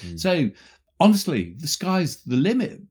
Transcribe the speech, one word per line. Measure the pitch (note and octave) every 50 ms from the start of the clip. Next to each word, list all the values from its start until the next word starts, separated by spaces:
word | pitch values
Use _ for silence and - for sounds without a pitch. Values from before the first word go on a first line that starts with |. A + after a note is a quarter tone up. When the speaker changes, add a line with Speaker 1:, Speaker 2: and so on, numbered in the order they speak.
| F2+
Speaker 1:
Mm. | F2 E2+ D#2+
Speaker 2:
So | E3 F#3 F3+ E3 C3 G2+ - - - - - _ _ _ _ -
honestly, | G3 G#3+ G#3 G3 - F3+ C#3+ G#2 F2 E2+ F2+
the | B2 D#3+
sky's | C#3+ - - - F#3+ F#3 F#3 E3+ B2+ - - -
the | B2 B2
limit, | B2+ C#3+ G3+ A#3+ B3+ G3+ - - - - -